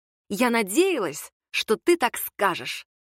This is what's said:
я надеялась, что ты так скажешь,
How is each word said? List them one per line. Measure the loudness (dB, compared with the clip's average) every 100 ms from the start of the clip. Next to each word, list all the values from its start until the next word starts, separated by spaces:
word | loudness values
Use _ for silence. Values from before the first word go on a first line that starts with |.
| _ _ -8
я | -2 0
надеялась, | 2 0 2 2 2 -2 -6 -14 _ _
что | -6 -2 0
ты | 2 2
так | 2 -2
скажешь, | -10 0 0 0 -6 -12 -14 _